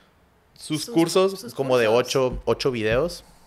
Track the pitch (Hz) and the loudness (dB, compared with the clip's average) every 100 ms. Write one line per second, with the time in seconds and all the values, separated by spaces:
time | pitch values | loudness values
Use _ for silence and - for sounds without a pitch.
0 | _ _ _ _ _ _ - 151 - 165 | _ _ _ _ _ _ -8 -8 -2 0
1 | 165 185 190 190 240 - 135 127 110 117 | 2 2 2 -2 -10 -6 0 2 4 4
2 | 127 139 127 117 - 113 143 120 107 120 | 2 0 0 -2 -2 -2 -2 -2 0 0
3 | 175 - - _ | -2 -6 -18 _